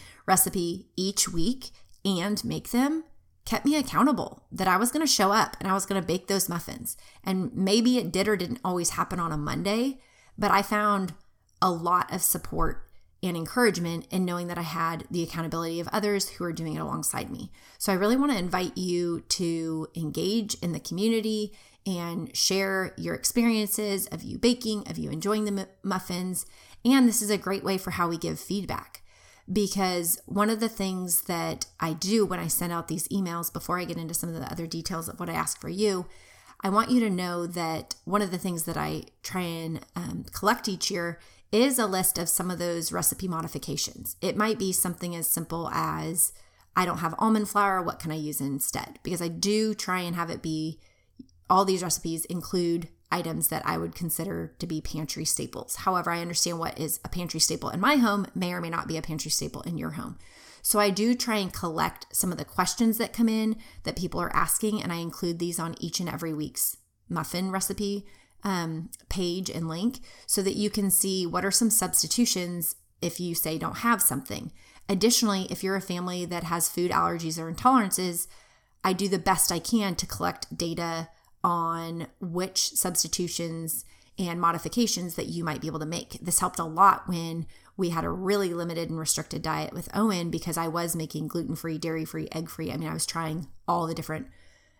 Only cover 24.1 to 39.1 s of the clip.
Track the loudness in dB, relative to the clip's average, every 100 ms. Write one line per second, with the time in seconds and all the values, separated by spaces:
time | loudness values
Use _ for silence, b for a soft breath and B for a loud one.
24.1 | -6 -8 2 4 4 0 -2 -4 -6 -6
25.1 | -2 0 2 2 -2 -4 -8 -4 -2 -2
26.1 | -4 -4 -4 -6 B B B 6 8 8
27.1 | 6 2 0 0 -2 0 0 0 0 0
28.1 | 0 -2 -4 -4 -4 -4 -6 -10 -16 -20
29.1 | b b b b 0 2 2 0 0 0
30.1 | -2 -2 2 2 2 0 0 -2 -2 0
31.1 | 0 0 -2 -2 -4 -8 -4 -4 -2 2
32.1 | 4 4 0 -2 -2 -2 -4 -4 -4 -2
33.1 | -2 -2 -2 -4 -6 -2 -2 -2 -6 -4
34.1 | -4 -4 -6 -6 -6 -6 -6 -4 -6 -6
35.1 | -8 -6 -2 -2 -4 -6 0 2 2 -4
36.1 | B B B B B 0 2 4 4 4
37.1 | 2 0 -2 -2 -2 -2 -2 -6 -10 0
38.1 | 0 2 0 -2 -2 -2 -2 -2 -4 -8